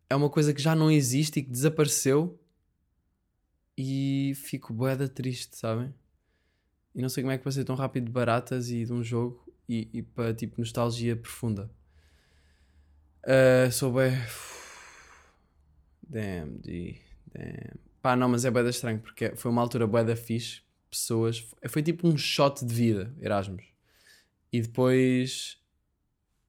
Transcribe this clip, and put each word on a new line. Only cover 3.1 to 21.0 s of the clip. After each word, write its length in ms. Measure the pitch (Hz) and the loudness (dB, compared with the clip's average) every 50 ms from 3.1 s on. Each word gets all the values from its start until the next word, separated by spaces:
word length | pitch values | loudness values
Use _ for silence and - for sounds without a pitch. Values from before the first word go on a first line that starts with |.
| _ _ _ _ _ _ _ _ _ _ _ _ _ | _ _ _ _ _ _ _ _ _ _ _ _ _
E 580 | - 131 131 135 135 139 139 135 135 139 139 139 | -6 -4 -4 -2 -2 0 0 0 0 0 0 -2
fico 380 | - - - - 135 - - 113 | -4 -8 -8 -10 -8 -8 -6 -6
bué 220 | 110 127 131 135 | -2 0 0 0
da 120 | 131 139 135 | 0 -2 -4
triste, 500 | - - 127 131 123 117 - - - - | -4 -4 -6 -4 -4 -6 -8 -14 -12 -8
sabem? 360 | - 113 110 113 123 139 139 _ _ _ _ _ _ _ _ _ _ _ _ _ _ _ _ _ _ _ - | -4 -4 -2 -2 -4 -6 -8 _ _ _ _ _ _ _ _ _ _ _ _ _ _ _ _ _ _ _ -8
E 80 | - | -6
não 80 | 127 131 | -4 -4
sei 140 | - 147 127 | -2 -2 -2
como 80 | 131 | -2
é 60 | 131 131 | -2 -4
que 60 | - | -4
passei 200 | 135 135 139 127 | -4 -4 -4 -2
tão 120 | - 131 | -4 -2
rápido 300 | 127 135 127 - 131 120 | -2 -4 -4 -4 -4 -4
de 60 | 113 | -4
baratas 580 | 123 123 120 117 113 123 123 - 131 127 123 120 | -2 0 2 2 2 2 0 -2 -4 -4 -4 -4
e 160 | 120 117 113 | -4 -4 -4
de 80 | 117 120 | -4 -4
um 100 | 120 117 | -4 -4
jogo 400 | 113 120 117 120 123 120 - _ - - _ _ - | -2 -2 -2 -2 -2 -6 -10 _ -20 -20 _ _ -6
e, 200 | 120 117 110 - - | -4 -4 -4 -6 -8
e 80 | 117 | -10
para, 320 | 113 - - - 117 113 113 | -10 -10 -6 -4 -2 -2 -2
tipo, 260 | 113 120 - - - | -4 -6 -8 -6 -6
nostalgia 560 | 117 113 - 127 120 120 117 120 117 117 117 | -6 -4 -2 0 0 0 0 -2 -2 -2 -2
profunda. 540 | 117 117 - - - - 117 107 98 98 110 - _ _ _ _ _ _ _ _ _ _ _ _ _ _ _ _ _ _ _ _ _ _ _ _ _ _ _ _ _ - | -4 -6 -12 -12 -6 -4 -4 -4 -4 -6 -10 -14 _ _ _ _ _ _ _ _ _ _ _ _ _ _ _ _ _ _ _ _ _ _ _ _ _ _ _ _ _ 0
Ah, 460 | - 131 131 131 131 127 127 127 127 | 4 6 8 8 8 8 8 6 4
sou 200 | 120 - 143 131 | 2 2 0 0
bué. 240 | 120 131 131 127 127 127 120 113 - - - - - - - - - - - - - - - - - - - _ _ _ _ _ _ _ _ _ _ _ _ _ _ _ - 165 | 2 4 4 4 2 0 -2 -6 -10 -12 -14 -16 -16 -16 -18 -18 -20 -20 -20 -20 -20 -20 -20 -20 -20 -20 -20 _ _ _ _ _ _ _ _ _ _ _ _ _ _ _ -18 -10
Damn, 520 | 147 110 107 98 92 87 78 73 57 50 - | -8 -6 -6 -6 -6 -6 -8 -10 -12 -12 -12
G. 380 | - 82 87 87 85 - - - - - - - - - | -10 -8 -8 -8 -10 -12 -14 -18 -20 -20 -20 -20 -18 -16
Damn. 460 | - 50 50 - - - - - - - - _ _ | -14 -12 -12 -12 -12 -14 -16 -16 -20 -20 -20 _ _
Pá, 140 | - 131 127 | 0 2 2
não, 140 | 123 127 123 | 4 4 4
mas 160 | 123 120 123 | 2 2 2
é 60 | 131 | 2
bué 120 | 113 123 120 | 2 2 2
da 60 | 120 | 2
estranho, 300 | 120 - - 117 110 110 | 0 -2 -4 -4 -4 -4
porque 360 | 110 - - - 117 107 - | -6 -10 -8 -4 -4 -4 -4
foi 160 | - - 123 | -4 -4 -2
uma 100 | 117 120 | 0 0
altura 260 | 120 120 - 123 117 107 | 0 0 0 0 0 2
bué 160 | 107 117 113 | 2 2 2
da 120 | 110 117 | 2 0
fixe, 460 | 113 - - 113 113 117 - - - _ _ _ _ _ _ | -2 -2 -4 -4 -4 -4 -6 -12 -14 _ _ _ _ _ _
pessoas, 500 | - - | -10 -8